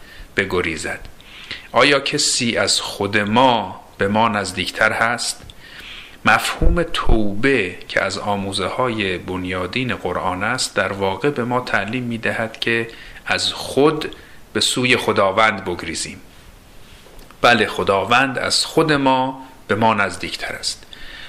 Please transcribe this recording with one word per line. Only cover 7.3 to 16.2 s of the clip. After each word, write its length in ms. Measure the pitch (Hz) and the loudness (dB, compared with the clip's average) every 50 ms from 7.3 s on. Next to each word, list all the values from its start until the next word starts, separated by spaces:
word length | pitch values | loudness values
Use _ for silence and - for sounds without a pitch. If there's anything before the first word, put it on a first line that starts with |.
| 98 101 117 135 139 120 95 90 - - - - | 2 2 2 4 4 2 0 -2 -6 -10 -8 -2
که 140 | - - | -2 0
از 160 | 95 95 92 98 | 0 0 -4 -4
آموزه‌های 1000 | - 104 101 98 95 98 92 95 92 90 - - 127 127 113 110 101 95 92 85 | -4 -2 -2 -2 -2 -4 -4 -4 -4 -4 -2 -2 -2 0 0 -2 -2 -2 -2 -4
بنیادین 760 | - 92 92 92 90 90 92 92 92 90 - 120 131 123 95 | -6 -6 -6 -6 -4 -4 -4 -4 -4 -4 -4 -4 -2 -4 -4
قرآن 500 | - - 185 - 87 87 92 90 92 101 | -4 -4 -4 -4 -2 -2 -2 -2 -2 -2
است، 320 | 113 127 127 - - - | -2 -2 -2 -4 -2 -2
در 160 | 104 95 95 | -2 -2 -2
واقع 380 | 101 98 98 95 95 92 - 147 | -2 -2 -2 -2 -2 0 0 -2
به 140 | 143 123 117 | 0 0 -2
ما 160 | 123 123 123 | -2 -2 -2
تعلیم 420 | 120 - - 107 98 104 113 127 | -2 0 -2 -2 -2 -2 -4 -6
می‌دهد 580 | 123 120 117 110 113 110 104 - 113 110 - - | -4 -4 -6 -4 -2 -4 -2 -2 -4 -6 -6 -6
که 280 | - 120 117 117 113 113 - - - - - - - | -2 0 0 0 -2 -4 -10 -18 -18 -18 -18 -10 -4
از 260 | - 101 92 - - | -2 -2 0 0 -2
خود 640 | - - - - - 131 143 156 151 156 - - - - - - - - - - | -4 -4 -6 -2 2 4 4 4 4 0 -6 -8 -10 -14 -20 -20 -20 -20 -12 -6
به 80 | - 107 | -2 0
سوی 360 | - - - 135 127 123 123 | 0 0 0 0 2 2 2
خداوند 680 | 110 - - 104 107 101 95 92 104 110 107 104 98 95 | 2 2 0 2 2 2 2 4 4 4 4 2 0 -6
بگریزیم. 560 | 92 87 87 87 85 78 - - - - - | -6 -6 -6 -8 -8 -8 -8 -8 -10 -12 -16